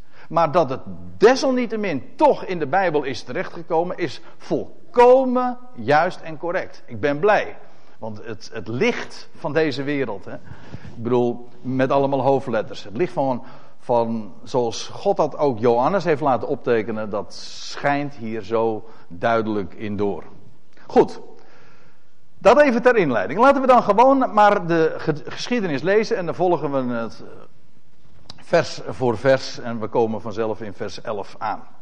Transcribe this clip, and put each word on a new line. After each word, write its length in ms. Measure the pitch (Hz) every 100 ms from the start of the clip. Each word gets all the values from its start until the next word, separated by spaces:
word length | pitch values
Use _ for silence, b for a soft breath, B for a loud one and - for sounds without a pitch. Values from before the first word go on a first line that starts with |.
| b b b
Maar 220 | 160 156
dat 180 | 175 139
het 120 | 127 - 185 - -
desalniettemin 880 | 214 262 294 254 226 214 202 143 - -
toch 300 | 302 202 -
in 140 | 180
de 80 | 139
Bijbel 360 | 180 185 151
is 200 | 135 123
terechtgekomen, 760 | - 147 190 175 165 165 180 180
is 240 | 156 - B B
volkomen 1200 | - 147 - - - 240 247 262 262 247 247 240 - -
juist 460 | 117 147 175 -
en 160 | 165 156
correct. 460 | 170 180 110 - -
Ik 140 | 117
ben 200 | 143 147
blij. 380 | 202 190 90 - - b b b
Want 260 | 110 104 107
het, 240 | 107 -
het 140 | 110 95
licht 640 | 120 233 - - - - -
van 180 | 160
deze 300 | 147 160 131
wereld, 420 | 135 143 120 98 113
hè, 80 | 131 B B B B B 110
ik 80 |
bedoel, 440 | 113 123 123 120 - -
met 300 | 127 131 131
allemaal 300 | 139 139 139
hoofdletters. 640 | 127 135 120 113 98 98
Het 140 | 104 104
licht 160 | 175
van, 300 | 156 135 120 B B B B
van, 540 | - 120 113 113 104 -
zoals 440 | - 131 117 - -
God 300 | - 202 190
dat 200 | 156 -
ook 220 | 147 110
Johannes 440 | 120 117 135 190
heeft 180 | 170 139
laten 260 | 147 117 -
optekenen, 640 | 143 127 117 107 110 107
dat 240 | 101 92
schijnt 840 | - - - - - 143 143 143 117
hier 260 | 113 113
zo 460 | 98 113 113 107 - B B
duidelijk 680 | 87 120 113 107 104 92
in 240 | - 107 101
door. 260 | 104 80 - - - - - b b
Goed. 340 | 240 - - - - b b b b b b b b - - 190
Dat 160 | 247
even 200 | 294 233
ter 140 | 254 233
inleiding. 440 | 156 113 95 175
Laten 220 | 269 277
we 60 | 262
dan 160 | 247
gewoon 500 | 233 202 269 269 233
maar 340 | 208 208 202 170
de 260 | 165 156 -
ge-, 260 | - 151 131
geschiedenis 560 | - - 240 185 139
lezen 360 | 165 208 220 208
en 80 | 170
dan 100 | 143
volgen 520 | 180 160 147 139 123
we 60 |
het, 300 | 120 113 -
eh, 40 | 101 - 107 - - - - - - - - -
vers 380 | - 170 - - 135
voor 300 | 117 127 107
vers 420 | 135 135 - -
en 200 | 120 117
we 80 | 107
komen 340 | 123 113 107
vanzelf 400 | 110 101 110 104
in 120 | 107
vers 280 | 92 104 -
elf 340 | - 104 92 -
aan. 260 | 110 95 - -